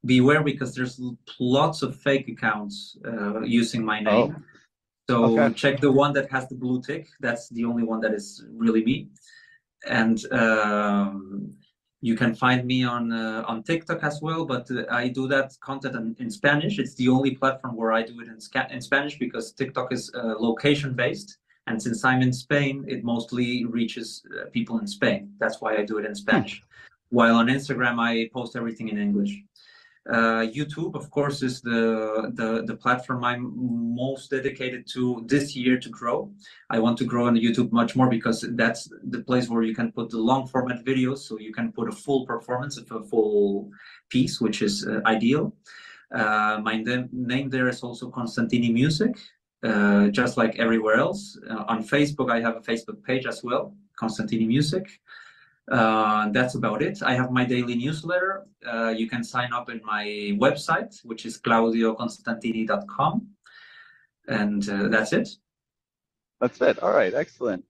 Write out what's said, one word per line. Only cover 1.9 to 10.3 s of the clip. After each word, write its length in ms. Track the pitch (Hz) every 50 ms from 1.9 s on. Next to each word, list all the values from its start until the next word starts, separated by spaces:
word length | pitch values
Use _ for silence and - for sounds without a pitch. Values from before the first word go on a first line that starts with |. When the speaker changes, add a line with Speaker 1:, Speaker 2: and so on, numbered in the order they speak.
| -
Speaker 1:
fake 320 | - _ 143 139 135 - -
accounts, 720 | 113 - 120 113 107 104 104 101 - - - - - - -
uh, 340 | 113 117 107 101 104 107 113
using 420 | 117 - 113 117 113 - - 117
my 180 | 110 110 107 110
name. 360 | 107 107 101 113 117 - - -
Speaker 2:
Oh. 40 | - _ _ - _ _ _ _ _ _ _ _ _ -
Speaker 1:
So 160 | 123 117 113 117 113 117
Speaker 2:
Okay. 140 | 143 135 113
Speaker 1:
check 260 | - - 139 135 123
the 100 | 143 143
one 220 | 131 135 143 147
that 180 | 143 139 131 -
has 180 | 135 131 127 -
the 60 | 127
blue 280 | 127 127 123 127 127
tick. 260 | - - 151 165 156 _ _ _
That's 280 | - 120 117 117 - -
the 160 | 120 117 117
only 180 | 117 117 120
one 180 | 113 110 113 110
that 120 | 113 107
is 320 | 107 101 101 - - - 117 113
really 320 | 113 113 113 113 110 113 110
me. 240 | 117 143 156 - - - _ _ - - - - _ _ _ _ _ _ _ - -
And, 300 | 117 117 113 113 113 107 - -